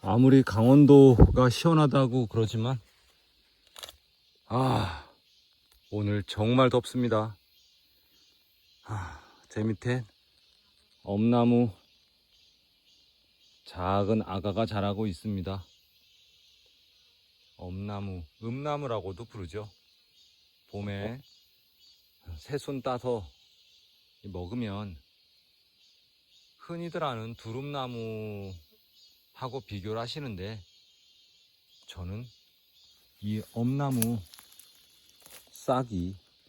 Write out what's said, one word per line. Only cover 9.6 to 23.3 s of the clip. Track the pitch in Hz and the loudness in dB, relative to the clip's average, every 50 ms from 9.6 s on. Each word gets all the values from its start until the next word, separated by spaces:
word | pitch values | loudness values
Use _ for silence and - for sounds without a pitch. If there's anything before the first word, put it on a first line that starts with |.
| 107 | -4
밑엔 | 110 110 - - 123 123 127 117 - _ _ _ _ _ _ _ _ _ _ _ _ _ _ _ _ _ _ _ | -4 -4 -4 -4 -4 -4 -4 -6 -10 _ _ _ _ _ _ _ _ _ _ _ _ _ _ _ _ _ _ _
엄나무 | - 101 101 110 117 120 120 120 120 120 120 123 117 95 _ _ _ _ _ _ _ _ _ _ _ _ _ _ _ _ _ _ _ _ _ _ _ _ _ _ _ _ _ _ _ _ _ _ _ _ _ _ | -4 -2 0 2 2 4 4 4 4 4 4 2 2 -2 _ _ _ _ _ _ _ _ _ _ _ _ _ _ _ _ _ _ _ _ _ _ _ _ _ _ _ _ _ _ _ _ _ _ _ _ _ _
작은 | - - 90 90 90 98 101 101 95 113 110 104 | -20 -12 -8 -4 -2 0 0 0 0 0 -2 -2
아가가 | - 92 95 87 101 95 95 113 | -4 -6 -6 -4 -4 -2 -2 -2
자라고 | 110 104 104 98 101 101 95 110 | -2 -2 -4 -2 -2 -2 -4 -4
있습니다. | 107 90 - - 107 104 98 90 95 95 92 90 _ _ _ _ _ _ _ _ _ _ _ _ _ _ _ _ _ _ _ _ _ _ _ _ _ _ _ _ _ _ _ _ _ _ _ _ _ _ _ | -6 -6 -8 -8 -6 -6 -6 -6 -6 -8 -10 -12 _ _ _ _ _ _ _ _ _ _ _ _ _ _ _ _ _ _ _ _ _ _ _ _ _ _ _ _ _ _ _ _ _ _ _ _ _ _ _
엄나무, | 92 90 90 95 101 104 104 101 101 98 92 90 85 - _ _ 107 | -16 -14 -12 -10 -10 -10 -10 -8 -10 -10 -10 -10 -12 -14 _ _ -12
음나무라고도 | 113 120 131 143 151 147 147 147 131 117 107 90 95 98 85 120 | -10 -10 -8 -8 -6 -6 -6 -6 -6 -6 -6 -8 -10 -12 -12 -16
부르죠. | 113 - 113 95 85 80 104 107 104 _ _ _ _ _ _ _ _ _ _ _ _ _ _ _ _ _ _ _ _ | -18 -14 -14 -14 -12 -12 -12 -14 -14 _ _ _ _ _ _ _ _ _ _ _ _ _ _ _ _ _ _ _ _
봄에 | - 101 101 101 101 98 101 107 117 135 - _ _ _ _ _ _ _ _ _ _ _ _ _ _ _ _ _ _ _ _ - 85 78 | -14 -12 -10 -10 -8 -8 -8 -10 -10 -12 -16 _ _ _ _ _ _ _ _ _ _ _ _ _ _ _ _ _ _ _ _ -18 -18 -18
새순 | - - 143 143 - - 143 135 | -14 -12 -12 -12 -10 -10 -12 -8
따서 | 120 135 127 123 - 127 120 113 92 78 | -8 -8 -8 -6 -6 -6 -6 -6 -8 -12